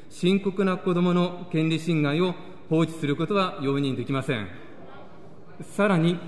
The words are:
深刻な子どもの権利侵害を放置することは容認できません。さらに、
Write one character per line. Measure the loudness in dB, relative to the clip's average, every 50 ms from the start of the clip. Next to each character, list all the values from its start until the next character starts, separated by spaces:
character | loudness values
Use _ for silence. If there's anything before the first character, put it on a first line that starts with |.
| -16 -16
深 | -6 0 2 4 4 4
刻 | 2 0 0 2 2
な | 2 0
子 | 0 0 0 2
ど | 4
も | 4 4 4
の | 4 2 2 -2 -6 -8 -4
権 | 0 0 2
利 | 2 0 0
侵 | 0 0 2 2
害 | 2 2 2 2
を | 2 0 0 -4 -10 -14 -14 -14 -2 2
放 | 2 4
置 | 4 2 0
す | -2 -2
る | 0 0
こ | 0 0
と | 0 2
は | 2 2 0 -2 -2
容 | -2 0 2 2
認 | 2 0 0
で | -2 -2
き | -2 -2
ま | -2 0
せ | 0 -2
ん。 | -2 -4 -6 -10 -14 -16 -16 -16 -16 -16 -14 -14 -16 -16 -16 -16 -16 -16 -16 -16 -16 -16 -16 -14 -14
さ | -14 -6 0 2 4 4
ら | 4
に、 | 4 4 4 2 0 -4